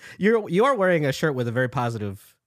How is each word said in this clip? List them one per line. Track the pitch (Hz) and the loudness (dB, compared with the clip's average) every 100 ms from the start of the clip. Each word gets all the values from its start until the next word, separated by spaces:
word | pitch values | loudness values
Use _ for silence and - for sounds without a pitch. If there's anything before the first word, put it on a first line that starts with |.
| - - | -16 -2
You're, | 190 226 175 | 2 2 2
you | 170 | 2
are | 262 | 2
wearing | 247 185 170 143 | 2 2 2 0
a | |
shirt | 135 160 | 0 -2
with | 131 117 | 0 -2
a | |
very | 117 127 | 0 -2
positive | 131 120 113 101 98 - _ | -2 -4 -4 -8 -10 -16 _